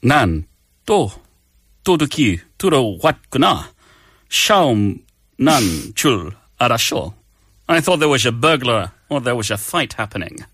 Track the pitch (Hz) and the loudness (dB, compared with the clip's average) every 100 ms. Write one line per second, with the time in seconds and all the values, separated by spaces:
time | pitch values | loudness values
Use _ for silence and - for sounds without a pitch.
0 | 117 147 110 80 76 _ _ _ - 208 | 2 2 2 -2 -6 _ _ _ -2 0
1 | 123 - _ _ _ _ _ _ - 175 | 0 -6 _ _ _ _ _ _ 0 0
2 | 147 - 135 90 - _ 190 151 120 90 | 0 0 0 0 -6 _ 0 2 0 0
3 | 156 - _ 131 147 175 73 _ _ _ | -2 -2 _ 0 0 0 -4 _ _ _
4 | _ _ _ - - 208 160 113 101 92 | _ _ _ -2 2 2 4 2 0 -2
5 | _ _ _ _ 135 156 110 80 69 - | _ _ _ _ 2 2 2 -2 -8 -4
6 | 156 117 80 98 _ _ 123 117 - - | 0 0 -2 -16 _ _ 0 0 -2 -4
7 | - 104 _ _ _ _ _ 165 160 180 | -6 -10 _ _ _ _ _ 0 2 2
8 | 151 139 123 117 151 160 127 113 92 - | 2 2 0 0 2 2 2 -2 -2 -10
9 | _ 147 123 120 107 104 - 175 135 - | _ -4 -2 -4 -2 -6 -4 -4 -4 -6
10 | 107 - 87 - - | -8 -8 -10 -12 -20